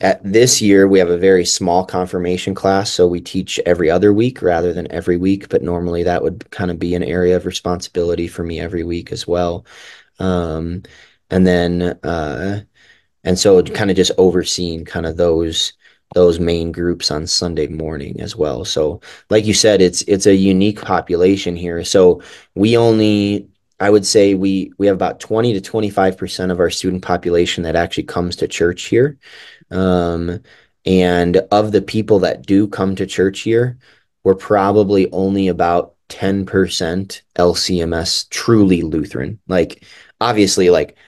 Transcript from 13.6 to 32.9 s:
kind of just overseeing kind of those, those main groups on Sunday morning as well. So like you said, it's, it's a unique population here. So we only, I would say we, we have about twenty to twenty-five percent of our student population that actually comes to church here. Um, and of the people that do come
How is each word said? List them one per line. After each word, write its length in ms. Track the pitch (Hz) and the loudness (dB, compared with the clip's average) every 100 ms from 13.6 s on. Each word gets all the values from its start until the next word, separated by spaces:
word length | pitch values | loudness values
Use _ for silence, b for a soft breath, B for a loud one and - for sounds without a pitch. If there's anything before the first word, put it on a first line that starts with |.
kind 260 | 85 - 101 | 4 -2 -2
of 60 | 92 | 0
just 160 | 90 - | 0 2
overseeing 640 | 92 90 85 - 87 82 | 2 2 -2 -4 -6 -8
kind 220 | 82 90 82 | -10 -8 -6
of 100 | 82 | -2
those, 560 | 87 82 85 82 - - b b b | 0 0 -2 -4 -6 -8 b b b
those 240 | 90 90 82 | 2 4 2
main 320 | 85 85 82 | 0 -2 -4
groups 400 | 82 87 87 - | -4 -4 -4 -4
on 160 | 76 82 | -6 -4
Sunday 400 | - 90 78 73 | -4 -4 -4 -4
morning 540 | 78 78 78 80 82 | -6 -8 -8 -10 -12
as 160 | 76 - | -10 -4
well. 280 | 76 64 | -4 -4
So 360 | - - 76 92 B B B | -6 -2 -2 -4 B B B
like 160 | 107 | 0
you 100 | 107 | 2
said, 280 | 98 113 98 | 2 4 4
it's, 200 | 90 87 | 4 2
it's 240 | - 98 101 | -2 0 4
a 100 | 98 | 4
unique 440 | 98 92 101 104 | 4 4 2 -2
population 760 | - 90 - 85 92 98 90 85 | -4 -4 -2 2 2 2 -2 -6
here. 260 | 87 85 | -6 -6
So 400 | 85 98 90 87 B B B | 0 4 4 4 B B B
we 220 | - 107 117 | -2 2 4
only, 720 | 117 110 107 104 101 101 - _ _ - | 4 4 2 2 0 -2 -8 _ _ -2
I 100 | 101 | 4
would 160 | 104 95 | 4 4
say 280 | 107 101 | 4 4
we, 380 | 95 98 98 90 - | 4 0 -2 -4 -2
we 80 | 101 | 0
have 80 | |
about 240 | 92 90 - | 0 -2 -6
twenty 340 | - 110 120 | -4 -2 0
to 60 | 98 | -2
twenty-five 560 | - 113 104 98 95 95 | -4 -4 -4 0 0 -2
percent 360 | 90 - 92 | -8 -6 -4
of 80 | 90 | 0
our 100 | 85 | 0
student 320 | - 92 92 | -2 -4 -4
population 600 | - 87 87 87 87 - | -4 -4 0 0 0 -2
that 100 | 82 | -4
actually 300 | 82 87 - | -2 -2 -6
comes 320 | 78 92 90 87 | -6 -4 -4 -4
to 100 | - | -6
church 380 | - 85 87 | -2 -2 -2
here. 340 | - 117 139 143 B B B B B | -2 0 0 -2 B B B B B
Um, 680 | 90 95 90 85 85 85 87 - b b b - | -2 0 2 0 -4 -6 -8 -12 b b b 0
and 520 | 92 90 87 87 90 - | 2 4 2 2 2 2
of 220 | 104 107 | 0 2
the 100 | 104 | 0
people 380 | 95 110 107 104 | 0 -4 2 2
that 260 | 87 - - | 2 -2 0
do 220 | 101 107 | 2 2
come 260 | 104 95 | -2 -4